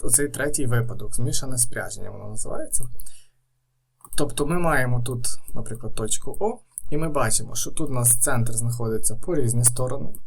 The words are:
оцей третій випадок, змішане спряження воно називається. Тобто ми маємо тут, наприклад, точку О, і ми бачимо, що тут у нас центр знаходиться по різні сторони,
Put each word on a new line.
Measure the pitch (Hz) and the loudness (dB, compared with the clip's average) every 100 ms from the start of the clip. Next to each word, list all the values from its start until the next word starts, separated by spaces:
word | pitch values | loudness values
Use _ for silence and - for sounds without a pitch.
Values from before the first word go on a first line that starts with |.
оцей | - - 143 | 2 2 0
третій | - 143 143 131 | -2 -2 0 2
випадок, | 120 117 - 107 | 2 0 -4 -2
змішане | - 127 156 - 127 | 0 2 0 0 0
спряження | - - 95 - 101 | 0 -2 -6 -8 -8
воно | 101 101 | -8 -8
називається. | - - - 302 - - - - - - _ _ _ _ _ _ _ - - | -4 -2 -2 0 0 2 0 -2 -6 -12 _ _ _ _ _ _ _ -2 0
Тобто | - - 143 | 0 0 -2
ми | 170 | 0
маємо | 170 143 127 123 | 2 2 2 0
тут, | 123 123 123 - - | -2 0 2 2 2
наприклад, | - - 110 110 | -2 -2 -6 -4
точку | - 107 - - - | -2 -2 -2 -2 -2
О, | 208 240 _ - - | -2 -4 _ -8 0
і | 151 | 0
ми | 160 | 0
бачимо, | 147 113 104 120 | 0 0 0 -2
що | 117 - | -4 0
тут | - 143 | 2 2
у | |
нас | 127 120 120 | 2 2 2
центр | - 123 117 | 2 2 2
знаходиться | 117 117 117 113 110 - 104 | 2 0 -2 -2 0 2 2
по | - | 0
різні | 165 120 120 | 2 4 4
сторони, | 117 - 127 143 - - | 2 2 -2 0 0 -2